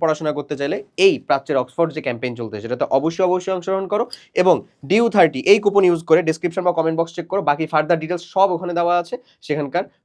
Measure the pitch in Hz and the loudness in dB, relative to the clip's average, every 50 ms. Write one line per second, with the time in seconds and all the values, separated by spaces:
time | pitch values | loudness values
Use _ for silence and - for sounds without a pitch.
0 | 170 160 156 151 160 151 143 147 139 - 147 131 139 143 180 - - - _ - | -2 -2 -2 -2 -4 -4 -4 -6 -8 -8 -6 -6 -4 -4 -4 -6 -8 -10 _ 2
1 | 185 196 160 - - - 143 135 - - 147 131 127 - _ - 170 165 156 156 | 2 2 2 0 -2 -2 -2 -2 -2 -2 -2 -2 -2 -2 _ -2 -2 -2 -2 -6
2 | 135 131 120 113 127 127 120 117 117 107 107 104 104 110 123 120 - - - 139 | -6 -6 -6 -4 -6 -8 -6 -8 -8 -8 -8 -8 -6 -6 -4 -4 -2 0 0 0
3 | 143 165 165 170 185 180 180 180 180 - 190 180 170 190 190 190 196 185 202 214 | 0 0 0 0 0 0 0 -2 -2 -4 -6 -4 -4 -4 -4 -4 -2 -2 -2 -2
4 | 233 - - - - _ _ 165 180 185 165 117 - - _ _ - 135 185 220 | -4 -4 -8 -16 -20 _ _ 2 4 4 4 4 2 -6 _ _ -4 0 2 2
5 | 240 233 - 202 180 160 - 131 - - 202 220 214 202 196 202 196 180 175 170 | 2 2 4 4 4 4 4 0 4 4 4 4 4 2 2 4 4 4 2 0
6 | 165 - 160 175 175 160 160 - - 175 165 190 180 180 165 165 160 165 160 160 | 2 2 2 2 2 0 -2 -2 -4 -4 -4 -2 -2 0 0 0 0 0 0 -2
7 | 165 165 - - 165 170 190 202 175 143 - - 165 160 - 156 156 151 175 160 | -4 -4 -6 -10 -8 -6 -4 -2 0 -2 -2 -2 -2 -2 0 0 0 0 0 -2
8 | 160 156 180 170 - - - 185 190 196 175 165 185 175 175 170 170 170 175 175 | -2 -6 -8 -8 -8 -6 0 0 2 2 0 -2 -4 -4 -2 -2 0 0 0 0
9 | 170 170 170 - - _ _ _ - - 147 151 147 139 131 175 - - _ _ | -2 -4 -8 -12 -12 _ _ _ -8 -6 -4 -4 -4 -4 -4 -4 -4 -6 _ _